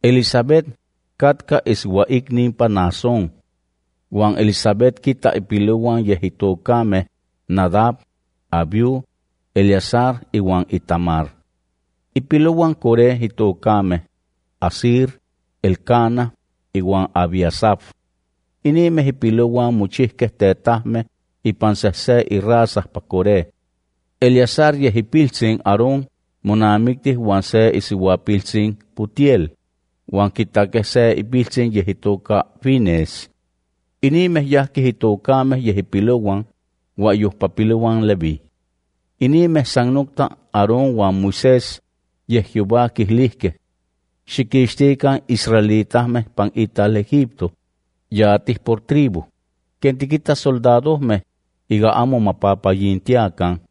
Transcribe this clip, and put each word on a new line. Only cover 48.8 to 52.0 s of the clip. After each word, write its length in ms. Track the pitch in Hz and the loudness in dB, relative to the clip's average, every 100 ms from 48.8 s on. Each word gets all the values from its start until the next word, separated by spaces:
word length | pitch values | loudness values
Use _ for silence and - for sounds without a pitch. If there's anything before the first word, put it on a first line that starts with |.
tribu, 440 | - 143 139 87 - _ _ _ _ _ | 0 0 0 -2 -10 _ _ _ _ _
ken 160 | 139 131 | -2 -2
tiquita 380 | 139 151 151 | -4 -4 -2
soldadohmeh 880 | 143 143 127 120 120 143 151 131 104 - _ _ _ _ | -2 0 0 2 2 2 -2 -2 -4 -6 _ _ _ _
iga 220 | 107 110 | 0 2
amo 280 | 113 | 0